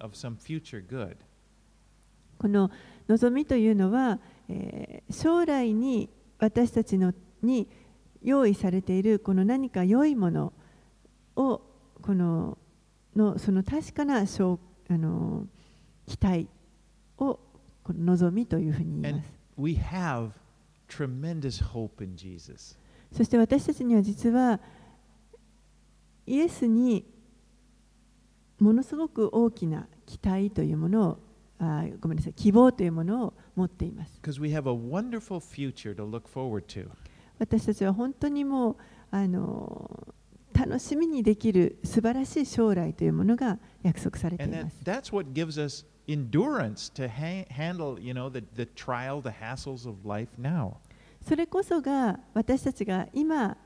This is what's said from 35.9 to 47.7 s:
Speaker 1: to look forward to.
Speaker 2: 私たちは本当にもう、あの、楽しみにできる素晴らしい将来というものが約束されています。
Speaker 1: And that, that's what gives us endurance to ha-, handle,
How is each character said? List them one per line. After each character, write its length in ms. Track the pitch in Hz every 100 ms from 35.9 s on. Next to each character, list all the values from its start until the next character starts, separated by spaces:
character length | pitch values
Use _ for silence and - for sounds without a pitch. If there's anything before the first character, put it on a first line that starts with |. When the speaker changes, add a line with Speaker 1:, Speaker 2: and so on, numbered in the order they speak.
| 98
Speaker 1:
to 140 | 107
look 140 | 113
forward 420 | - 135 131 107 -
to. 240 | 101 95 - - - - -
Speaker 2:
私 280 | 226 226 220
た 100 | 208
ち 80 |
は 100 | 190
本 200 | 196 254
当 160 | - 294
に 160 | 285 277
も 260 | 269 233
う、 60 | - - - -
あ 160 | 196 190
の、 840 | 180 190 - - - - - - - _ - _
楽 260 | - 277 247
し 160 | - 294
み 100 | 330
に 160 | 285
で 140 | 208 208
き 160 | 226
る 280 | 185 170 -
素 180 | - 226
晴 120 | 226
ら 120 | 262 269
し 120 | 320
い 80 | 269
将 280 | - 220
来 200 | 180 160
と 100 | 165
い 60 | 165
う 40 |
も 120 | 160 185
の 100 | 240
が 240 | 254 196 - -
約 160 | 185 -
束 180 | - -
さ 120 | 165
れ 80 | 175
て 60 | 143
い 20 |
ま 60 |
す。 40 | 160
Speaker 1:
And 340 | 160 - 147
that, 100 | 214
that's 120 | -
what 180 | 202 147
gives 280 | 135 160 147
us 240 | 147 - - _ -
endurance 800 | 147 120 147 262 269 117 104 -
to 160 | - 131
ha-, 360 | 113 160 190 -
handle, 500 | 127 160